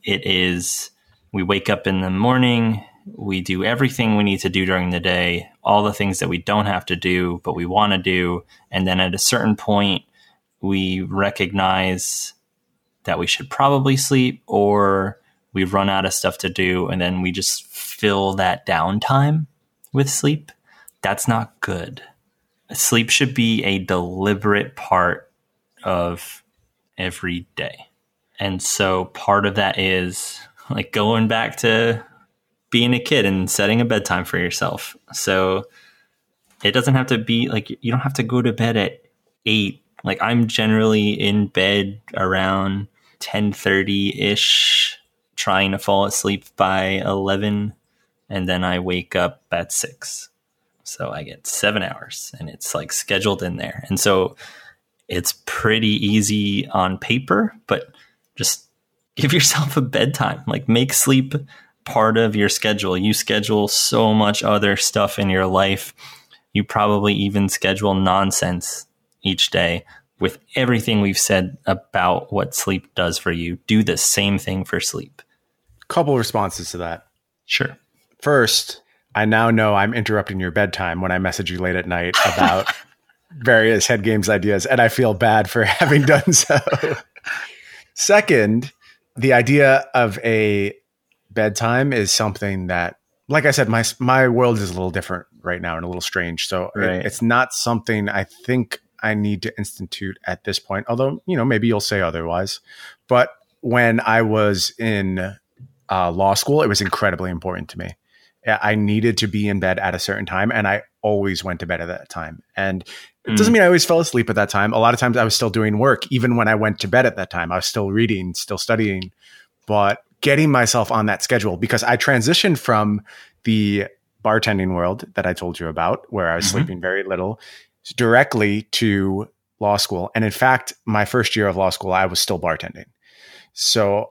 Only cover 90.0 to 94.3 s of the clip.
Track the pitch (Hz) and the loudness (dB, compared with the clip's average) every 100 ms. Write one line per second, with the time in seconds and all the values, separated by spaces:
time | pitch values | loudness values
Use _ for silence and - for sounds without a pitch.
90 | 117 95 113 110 107 101 101 - _ _ | 0 0 0 2 2 2 -2 -6 _ _
91 | _ _ _ 104 107 98 117 123 139 123 | _ _ _ -2 -2 0 0 2 2 0
92 | 98 - 107 95 101 95 90 87 87 - | 0 0 -2 -2 -4 -4 -2 -2 -2 -8
93 | _ _ - 151 143 135 113 113 110 - | _ _ -2 2 4 2 2 2 0 -2
94 | 127 131 127 | 2 4 4